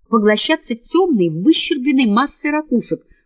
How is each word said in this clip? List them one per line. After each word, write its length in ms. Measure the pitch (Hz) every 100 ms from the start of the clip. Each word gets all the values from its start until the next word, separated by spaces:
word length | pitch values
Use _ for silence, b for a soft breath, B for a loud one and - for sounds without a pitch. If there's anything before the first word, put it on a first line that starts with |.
| -
поглощаться 680 | 226 208 214 - 320 - 233
тёмной, 540 | - 339 381 220 170
выщербленной 760 | 156 233 330 - 294 269 262 226
массой 460 | 214 285 _ 294
ракушек, 540 | 302 302 233 - 165 _ _